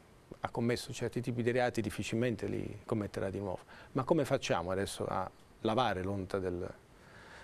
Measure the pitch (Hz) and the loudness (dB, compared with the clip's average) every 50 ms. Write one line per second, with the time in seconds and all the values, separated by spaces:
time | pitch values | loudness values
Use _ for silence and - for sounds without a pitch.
0 | - - - - - - - - - - - 127 117 120 123 - - - 123 - | -20 -20 -20 -20 -20 -20 -8 -6 -6 -4 0 0 2 2 2 0 -2 -6 -4 -4
1 | 120 110 - 123 117 131 120 123 113 120 120 127 123 120 - 117 104 107 - - | -4 -2 -2 -2 -2 0 0 2 2 4 4 4 4 4 2 0 0 0 -2 -2
2 | 101 - 113 113 120 127 110 101 101 101 101 101 98 101 101 107 - - 120 110 | -2 0 2 2 2 2 2 0 -2 -2 -2 -2 -4 -4 -6 -8 -4 -2 0 0
3 | 101 98 - 107 101 98 98 98 101 95 - - - - - - - - - 135 | 0 -2 -2 -2 -2 -2 -2 -2 -2 -2 -4 -6 -8 -14 -18 -18 -12 -4 -2 0
4 | 127 - 175 156 135 - 139 131 - - 127 87 85 90 92 95 101 - - - | 2 4 4 4 4 4 2 0 2 2 2 2 2 0 0 0 0 0 -2 -2
5 | - - - 95 92 - - - - - - - - 110 110 120 127 110 98 90 | -2 -2 -2 -2 -2 -4 -8 -14 -20 -20 -6 -2 0 2 4 4 4 4 2 0
6 | 90 98 101 98 92 87 - 98 92 92 90 87 90 - - - - - - - | 0 -2 -2 -2 -2 0 0 0 0 0 0 -2 -4 -6 -8 -12 -18 -20 -20 -20
7 | - - - - - - - - | -20 -20 -20 -20 -18 -18 -18 -18